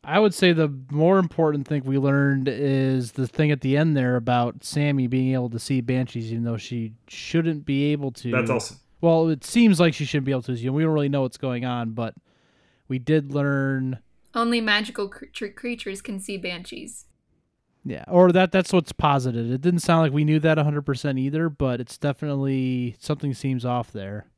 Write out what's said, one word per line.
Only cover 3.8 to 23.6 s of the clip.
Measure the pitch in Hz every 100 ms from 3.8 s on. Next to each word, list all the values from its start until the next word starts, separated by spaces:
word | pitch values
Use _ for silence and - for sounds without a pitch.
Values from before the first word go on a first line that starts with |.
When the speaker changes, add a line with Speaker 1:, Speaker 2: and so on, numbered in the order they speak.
| 160 143
Speaker 1:
there | 127 123
about | 117 123 120 -
Sammy | - 147 147 139 127
being | 131 131
able | 131 123
to | 113
see | - 135
banshees, | 120 127 123 120 113
even | 113 117
though | 113
she | - 120 110 113 _
shouldn't | - - 165 165 151 143
be | 139 143
able | 147 139
to. | 123 123
Speaker 2:
That's | 127 113
also | 117 - - _ _
Speaker 1:
Well, | 170 165 165
it | 151
seems | - 240 226 170
like | 170
she | - 143
shouldn't | 147 135
be |
able | 131
to. | 123
You | 120 123
know, |
we | 139
don't | 160
really | 156 143
know | 139
what's | 127 -
going | 135 123 123
on, | 123 113
but | 110 113 - _ _ _ _ _ _ _
we | 127
did | 123 156 139
learn. | 143 143 139 135 135 131 127 _ _ _
Speaker 3:
Only | 233 233 233
magical | 220 208 214 - 196
cr-, | - -
tr-, | - 208
creatures | - 240 233 - 196
can | - 196
see | 196 196
banshees. | 175 175 180 - - - - _ _ _ _ _ _ _
Speaker 1:
Yeah, | - 87 -
or | 175 180
that, | 180 185
that's | 190 175
what's | 180 -
posited. | - 151 139 127 117 117
It | 131
didn't | 165 175
sound | - 165
like | 160
we | 143
knew | 151 156
that | 160 156
a |
hundred | 147 147
percent | 143 131 147 131
either, | 135 156 165
but | 143 131 123
it's | 120 -
definitely, | 147 139 151 139 135 135 131 127 120 -
something | - 147 143
seems | 127 139 127